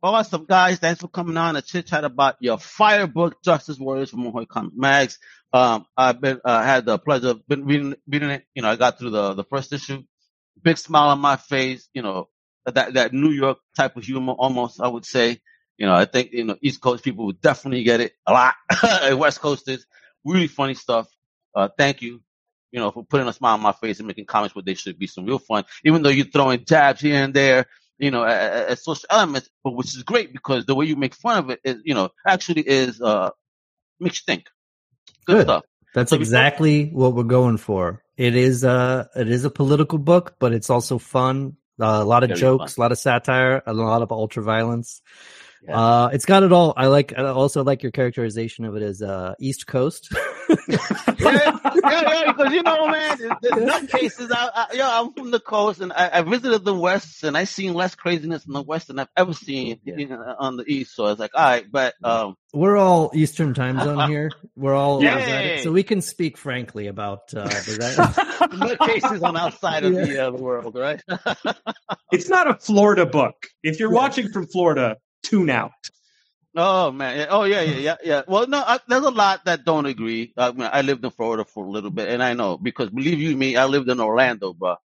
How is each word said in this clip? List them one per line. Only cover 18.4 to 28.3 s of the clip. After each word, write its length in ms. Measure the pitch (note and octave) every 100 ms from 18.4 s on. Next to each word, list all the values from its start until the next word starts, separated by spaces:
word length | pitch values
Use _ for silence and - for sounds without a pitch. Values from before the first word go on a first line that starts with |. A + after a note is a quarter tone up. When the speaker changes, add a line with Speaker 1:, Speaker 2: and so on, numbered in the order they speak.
| B2+ - _
Speaker 1:
<laughs> 120 | -
And 360 | A#3 F#3+ C#3 C3
West 220 | D3+ C#3
Coasters, 460 | D3 C#3 - C3 _ _ _ _
really 220 | C#3 F3+ E3
funny 280 | - C3+
stuff. 340 | C3 - A#2 A2 _ _ _ _
Uh, 140 | G#2 G2 -
thank 240 | C#3 C3+
you, 220 | A#2+ A#2+ _ _ _ _ _
you 80 | B2
know, 100 | G#2
for 120 | A2+
putting 220 | A2 C#3+ B2
a 40 |
smile 220 | A2 B2
on 60 | G#2+
my 120 | G#2+
face 260 | - A2+ G2
and 80 | A2
making 200 | F#2+ G2+
comics 280 | G#2+ G#2
what 100 | - F#2
they 80 |
should 240 | F#2+ G2 E2+
be, 80 | F#2
some 180 | - F#2
real 120 | C3
fun. 260 | _ G#2+ G2+ -
Even 180 | D3+ D#3+
though 80 | C#3+
you're 160 | C#3 C#3+
throwing 380 | C#3+ C3+ B2
jabs 360 | - D#3+ C#3+ C3
here 220 | D3 C#3+
and 100 | C3+
there, 320 | C#3 C3+ B2+ B2+ _ _ _
you 120 | C#3
know, 140 | B2+
at, 440 | A2+